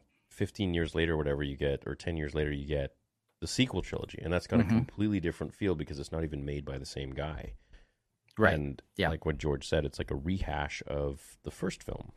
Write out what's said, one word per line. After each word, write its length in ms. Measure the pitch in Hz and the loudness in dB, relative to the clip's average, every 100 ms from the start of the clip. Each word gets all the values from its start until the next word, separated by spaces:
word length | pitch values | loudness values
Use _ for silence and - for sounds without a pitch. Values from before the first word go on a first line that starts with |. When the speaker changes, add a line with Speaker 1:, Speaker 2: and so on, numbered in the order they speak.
| _ _ _ | _ _ _
Speaker 1:
fifteen 440 | - 101 - 98 | -4 -4 0 2
years 200 | 85 80 | 2 2
later, 220 | 80 82 78 | 2 2 4
whatever 260 | 73 71 | 2 2
you 140 | 73 67 | 0 0
get, 300 | 71 71 - | 0 0 -2
or 80 | |
ten 220 | 71 - 82 | -6 -4 -2
years 160 | 76 | -2
later, 180 | 73 76 | 0 0
you 140 | 71 71 | 0 -2
get 280 | 73 67 _ _ _ _ - | -2 -2 _ _ _ _ -10
the 60 | 82 | -6
sequel 360 | - 127 90 | 2 2 2
trilogy. 360 | - - - - | -4 -6 -6 -6
And 100 | 78 | 0
that's 140 | 87 - | 0 2
got 140 | 117 | 2
Speaker 2:
Mm-hmm. 100 | 95 | 4
Speaker 1:
a 80 | 113 | 4
completely 400 | 123 - 107 101 | 2 0 2 2
different 340 | 82 - 71 | 0 -2 -6
feel 200 | - 101 | -2 0
because 240 | 82 73 71 | 0 -2 -6
it's 140 | 71 | -6
not 100 | 80 | -2
even 200 | 80 71 | -2 -2
made 200 | 71 71 | -4 -4
by 140 | 69 67 | -4 -8
the 80 | 69 | -8
same 240 | - 69 | -6 -6
guy. 440 | 67 76 76 - - _ - - _ _ _ _ - | -4 -4 -4 -8 -14 _ -20 -20 _ _ _ _ 6
Speaker 2:
Right. 160 | 107 | 6
Speaker 1:
And 260 | 78 71 69 - - | 6 0 -4 -10 0
Speaker 2:
Yeah. 120 | 85 | 2
Speaker 1:
like 160 | 80 80 | 2 0
what 100 | 73 | 0
George 300 | 78 71 - | 0 0 2
said, 180 | 80 | 2
it's 140 | 73 - | 2 -2
like 120 | 73 | -4
a 40 | 73 | -4
rehash 680 | 76 95 - 76 71 - - | 0 0 0 -2 -2 -4 -4
of 520 | 71 71 71 - - | -2 -2 -4 -12 -14
the 80 | - | -12
first 320 | - - - | -6 -6 -6
film. 300 | - - - | -8 -8 -10